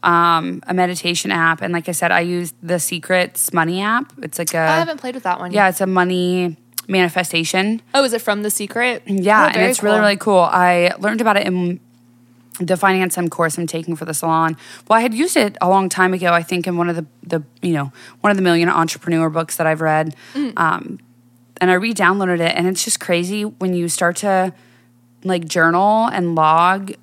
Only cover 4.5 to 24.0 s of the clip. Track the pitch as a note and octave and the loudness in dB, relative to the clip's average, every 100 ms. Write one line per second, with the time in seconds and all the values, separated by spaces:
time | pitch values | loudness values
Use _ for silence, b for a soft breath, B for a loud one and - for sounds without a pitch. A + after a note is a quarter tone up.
4.5 | E3 D#3+ D#3+ E4 D4+ B3+ B3+ F#3 F3+ F3+ | 0 2 2 0 -4 -8 -6 -4 -4 -2
5.5 | G#3 F#3+ F#3 F#3+ F#3 F3+ F3+ F3+ F3+ F3 | 2 2 2 0 2 2 0 0 0 -2
6.5 | D#3+ _ - - F#3+ F3+ F#3 F3 E3+ E3 | -6 _ -14 -4 0 0 0 -2 -4 -2
7.5 | F#3 G3 A3+ _ C4+ C4+ A3+ A3 G#3 G#3 | -2 -2 -4 _ 0 0 -2 -2 -4 -4
8.5 | - G3+ A#3 B3 A#3 - G3 F#3 G#3+ F3+ | -4 -6 -2 -2 -4 -4 -2 4 6 4
9.5 | - - B3+ G#3 G#3+ G#3 G3+ G#3+ F#3+ E3+ | 4 0 2 2 4 2 2 2 4 4
10.5 | F3+ F3+ F3+ F3 - G3+ A3 A3+ G3+ G3+ | 4 4 4 2 0 -4 0 2 2 0
11.5 | F3+ F3 F3+ _ _ _ _ _ _ _ | -2 -2 -4 _ _ _ _ _ _ _
12.5 | - F3 F3+ G3 F#3+ F#3 F3 E3+ - E3 | -10 -2 2 2 2 0 -2 -4 0 -2
13.5 | D#3 E3+ E3 E3 D#3+ D#3+ D#3 E3 D#3+ E3 | -2 -4 -6 -6 -8 -6 -4 0 0 0
14.5 | D#3+ B B - A3+ A#3+ A3 F4 - G#3 | -2 B B 2 2 2 0 0 2 0
15.5 | - F3+ F#3+ F#3+ - F#3 F#3 F3 E3+ E3 | 0 2 2 2 0 0 2 0 0 0
16.5 | F3+ E3+ F3 F3 E3+ D#3 _ - E3 D3 | -4 -2 -2 -2 -2 -8 _ -6 -6 -6
17.5 | _ F#3 D#3 C#3 B B B G#3 G3+ F3+ | _ -2 -2 -4 B B B 0 2 2
18.5 | E3+ E3+ - E3 - - E3 D#3+ D#3 D#3+ | 4 2 2 0 -2 -2 0 0 -2 -4
19.5 | - D#3+ D#3 D#3+ D#3 D#3 D3+ B C#4 C#4 | -2 0 0 2 0 0 -6 B -6 -6
20.5 | - E3 - - - _ _ _ _ _ | 0 0 -2 -6 -14 _ _ _ _ _
21.5 | - F#3 F3+ A3+ G3+ F3+ G3 F#3+ F3 E3 | -4 0 2 0 0 2 2 0 0 0
22.5 | - F3+ F#3 - - - F3 F3+ G#3 G#3 | 0 -2 -2 -4 -6 -2 -2 -2 -4 -6
23.5 | - F#3 F3+ E3+ - | -4 -2 -2 -2 -2